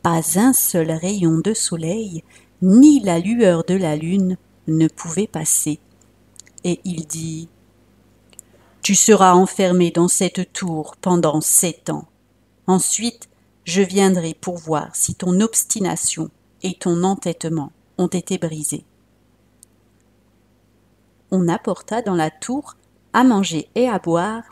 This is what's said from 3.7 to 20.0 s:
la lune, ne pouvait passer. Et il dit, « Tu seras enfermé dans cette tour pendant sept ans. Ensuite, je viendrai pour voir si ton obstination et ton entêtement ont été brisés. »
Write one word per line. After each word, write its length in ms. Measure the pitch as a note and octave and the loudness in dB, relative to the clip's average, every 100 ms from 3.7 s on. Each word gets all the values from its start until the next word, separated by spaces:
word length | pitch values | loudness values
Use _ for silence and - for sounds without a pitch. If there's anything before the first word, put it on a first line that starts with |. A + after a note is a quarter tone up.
la 220 | F#3+ E3+ D3+ | -2 -2 -2
lune, 400 | D#3+ G3 F#3 F#3 _ _ - | -2 0 0 -4 _ _ -2
ne 200 | D#3+ D#3+ | 0 0
pouvait 420 | - E3 E3 A3 | -2 -8 -6 -4
passer. 500 | D#3+ D#3 - D#3 D3 _ _ _ _ _ - - - | -4 -2 -2 -2 -6 _ _ _ _ _ -20 -20 -8
Et 160 | F3+ E3+ | -6 -4
il 220 | F#3+ E3 D#3+ | -6 -8 -8
dit, « 420 | D#3+ D#3+ D#3+ E3 _ _ _ _ _ _ _ _ - - _ _ _ | -10 -10 -10 -14 _ _ _ _ _ _ _ _ -20 -20 _ _ _
Tu 120 | - | -2
seras 380 | G3 - G3 F#3 | 2 6 6 6
enfermé 580 | F3+ F#3 - F#3 F3+ E3+ | 6 4 0 0 2 2
dans 160 | E3+ F3 | 2 0
cette 440 | - F#3 - F3+ | 0 -2 -4 -8
tour 440 | - F#3 D#3+ D3+ - | -8 -8 -6 -8 -6
pendant 400 | F#3 F3 D#3+ D#3 | 0 2 2 0
sept 480 | - - F3 - - | 0 0 0 -4 -8
ans. 180 | D3+ D#3 _ _ _ _ _ - | -8 -10 _ _ _ _ _ 0
Ensuite, 640 | F#3 - - A#3 - - _ _ _ | 0 0 -2 -4 -8 -16 _ _ _
je 160 | - F3 | -4 0
viendrai 540 | F#3 G3 F#3+ F3+ E3 | 0 2 2 2 -4
pour 240 | D#3 - F3 | -8 -10 -10
voir 360 | D#3+ D3+ - | -4 -4 -4
si 200 | - - | -6 -6
ton 260 | - F3+ F3+ | -4 -2 0
obstination 880 | A3+ - - A3 F3+ E3 - - D#3+ - _ _ | 0 -2 -4 -4 -4 -4 -6 -6 -8 -12 _ _
et 120 | F#3+ | -8
ton 280 | F3+ F#3 E3+ | -4 -2 0
entêtement 680 | F#3 F#3+ F3 E3 E3 E3 C#3+ - _ - | 0 -2 -4 -6 -4 -4 -6 -12 _ -4
ont 120 | F3+ | -2
été 280 | F3+ - F#3 | -2 -4 -6
brisés. » 480 | E3 D#3 D3+ D3+ - _ _ _ _ _ _ _ _ _ _ _ | -6 -8 -8 -10 -14 _ _ _ _ _ _ _ _ _ _ _